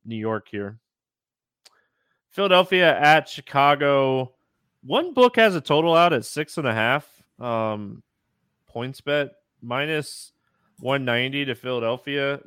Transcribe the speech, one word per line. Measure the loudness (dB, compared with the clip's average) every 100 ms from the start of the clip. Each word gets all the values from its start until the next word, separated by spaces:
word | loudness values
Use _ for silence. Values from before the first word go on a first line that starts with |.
New | -14 -8
York | -6 -8 -8
here. | -12 -12 -14 _ _ _ _ _ _ _ _ _ _ _ _ _ _ _
Philadelphia | -4 2 4 4 4 4 4
at | 4 4 2
Chicago. | -10 -4 2 4 4 2 2 0 -2 -4 _ _ _ _ _
One | -4 -2 0
book | 2 4 4
has | 2
a | 2
total | 0 0 2
out | 4 4
at | 2
six | -4 -8 -8 -4
and | -2
a |
half. | 0 0 0 -4 _ _ -12
Um, | -6 -4 -4 -6 -12 -18 _ _ _ _ _ _ _
PointsBet | -12 -12 -10 -4 -2 -4 _ _ _
minus | -8 -6 -4 -6 -8 -16 -20 _ _ _ _ _
one | -4 -4
ninety | -2 -2 -2 -4
to | -6
Philadelphia. | -8 -6 -4 -4 -6 -6 -6 -4 -6